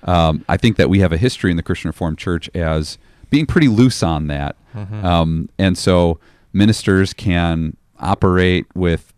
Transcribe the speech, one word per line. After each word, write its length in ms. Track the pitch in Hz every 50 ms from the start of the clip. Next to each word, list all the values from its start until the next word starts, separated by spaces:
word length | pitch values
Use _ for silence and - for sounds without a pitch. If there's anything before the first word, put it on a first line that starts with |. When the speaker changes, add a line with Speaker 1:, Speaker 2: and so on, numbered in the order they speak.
| -
Speaker 1:
Um, 420 | - 90 85 82 80 80 71 - -
I 80 | - 90
think 180 | - 120 107
that 140 | - 90 65
we 80 | 90 98
have 120 | 95 87 80
a 40 |
history 340 | 82 95 123 - - - 98
in 60 | 87
the 60 | 85 85
Christian 260 | - 92 - - 82
Reformed 300 | 78 - 92 85 82 -
Church 320 | - - 87 82 - - _
as 440 | 92 85 80 80 80 78 - - - _ _ _ _ - -
being 160 | - 143 160
pretty 220 | - - 185 156 135
loose 340 | 110 104 123 131 - - -
on 240 | 87 80 76 78
that. 280 | 73 73 71 71 73 - _ _ _ _
Speaker 2:
Mm-hmm. 280 | 107 104 95 107 107 101
Speaker 1:
Um, 440 | 90 87 85 82 80 80 80 85 - _ _
and 200 | 95 95 92 -
so 400 | - - 90 87 87 85 82 - _ _ _ _ _ _ _
ministers 600 | 92 101 107 107 - - - 98 95 95 92 -
can 640 | - - 98 87 87 87 85 82 80 80 78 - _ _ _ _ _
operate 680 | - 87 98 - - 98 90 90 92 92 90 90 - _ _
with 380 | 90 90 87 82 78 - _ _